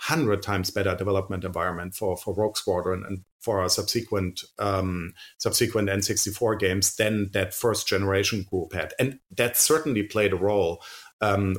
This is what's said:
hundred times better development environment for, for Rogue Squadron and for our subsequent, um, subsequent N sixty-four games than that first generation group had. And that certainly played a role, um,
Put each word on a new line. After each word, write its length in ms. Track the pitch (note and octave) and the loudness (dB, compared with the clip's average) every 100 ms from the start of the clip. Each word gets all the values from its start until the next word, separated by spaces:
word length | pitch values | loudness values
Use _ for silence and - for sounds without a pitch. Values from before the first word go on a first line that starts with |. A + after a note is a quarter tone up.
hundred 420 | - D#3+ A#2 G2 | -2 0 2 0
times 280 | - G2 F#2 | 0 -2 -2
better 240 | G#2 F#2+ | -2 0
development 480 | F2+ G2 G2 F#2+ F#2+ | 0 0 0 -2 -6
environment 500 | F#2 F2 F2+ F2 F2+ | -4 -2 -2 -4 -8
for, 240 | - F#2 F2 | -6 -4 -4
for 160 | - | -4
Rogue 240 | F#2 G#2+ - | 0 0 0
Squadron 460 | - F2+ F2+ F#2 | 0 0 0 -2
and 200 | F#2+ F#2+ - _ | -4 -10 -12 _
for 200 | - G2 | -2 0
our 80 | F#2 | 2
subsequent, 760 | - F#2+ A#2 A2+ G#2 F#2 - - - | 0 0 -2 -2 -2 -2 -4 -12 -4
um, 520 | G2+ G2 F#2 F2+ E2+ - - - | 0 0 0 -2 -6 -12 -20 -6
subsequent 500 | - - A#2+ A2 G2 | -2 2 2 2 0
N 140 | G2 | 0
sixty-four 520 | G2 G#2+ G2 G2 A#2 | 0 0 -2 0 0
games 400 | G#2 F#2+ G2 - | 2 2 2 0
than 360 | - G#2+ G#2+ G2+ | 2 2 2 0
that 200 | G2+ F#2 | 0 -2
first 360 | - A#2+ G#2 - | 0 0 0 0
generation 580 | F#2+ G2 G2 G2+ G#2+ F#2 | 0 2 2 2 -2 -2
group 260 | F#2 E2 | -4 -4
had. 200 | F#2 D#2 - | -4 -4 -2
And 180 | C3 - _ - | -2 -4 _ -2
that 200 | A#2+ - | 0 2
certainly 480 | - D#3 D#3 A2 | 4 4 2 0
played 280 | G#2 A2 G2+ | 0 2 2
a 40 | F2+ | 2
role, 460 | G2+ G#2 E2+ E2+ - - - - | 2 4 2 -2 -10 -20 -20 -2
um, 360 | G#2+ G2 G2 | 2 4 2